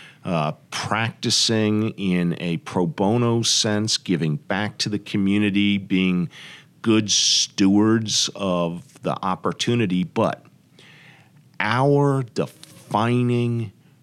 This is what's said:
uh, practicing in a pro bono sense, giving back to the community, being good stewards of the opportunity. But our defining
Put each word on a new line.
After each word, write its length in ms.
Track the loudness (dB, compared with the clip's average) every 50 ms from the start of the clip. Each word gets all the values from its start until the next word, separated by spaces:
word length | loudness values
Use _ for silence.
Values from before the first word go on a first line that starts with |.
| -20 -20 -20 _ -6
uh, 280 | -4 -2 -2 -2 -2 -4 -8 -14 -12
practicing 1200 | -10 -8 -4 -2 -2 0 -2 -2 -4 -4 -4 -2 0 0 0 2 2 2 2 2 2 0 0 -2
in 440 | -4 -4 -2 0 0 2 0 0 -2 -2
a 180 | -4 -4 -4
pro 280 | -4 -6 -4 -2 -2 -2
bono 560 | -2 0 0 0 2 2 2 2 2 0 0
sense, 560 | 0 0 0 0 0 0 0 0 0 -2 -4
giving 380 | -4 -2 -2 0 0 0 -2 -2
back 420 | -4 -4 -4 -4 -4 -4 -4 -6
to 120 | -6 -6 -4
the 100 | -4 -6
community, 800 | -6 -4 -2 0 0 2 2 2 2 2 2 2 2 2 0 0
being 500 | -2 0 0 2 2 2 2 0 -2 -4 -8 -16 -20 -20 -20 -20 -20 _ _ -4 0
good 260 | 2 2 2 2 0
stewards 1200 | 0 0 0 0 0 0 -2 -2 0 2 4 4 4 4 4 4 2 2 0 -2 -2 -2 -2 -4 -4
of 640 | -4 -2 -2 0 0 0 -2 -4 -8 -12 -18 -16 -8
the 160 | -6 -6 -4 -4 -4
opportunity. 800 | -4 -4 -2 -4 -6 -4 -2 -2 0 0 0 0 0 0 0 -2
But 420 | -2 0 0 0 0 0 -4 -12 -20 _ _ _ _ _ -20 -20 -20 -20 -20 -20 -20 -20 -20 -20 _ _ -20 _ _ _ -4
our 640 | -2 0 0 2 4 4 4 4 4 2 2 0
defining 1500 | -4 -4 -4 -6 -6 -6 -8 -20 -20 -20 -20 -20 -10 -4 0 0 2 2 2 2 2 2 0 0 0 0 -2 -4 -4 -6 -10 _ _ -20 _ _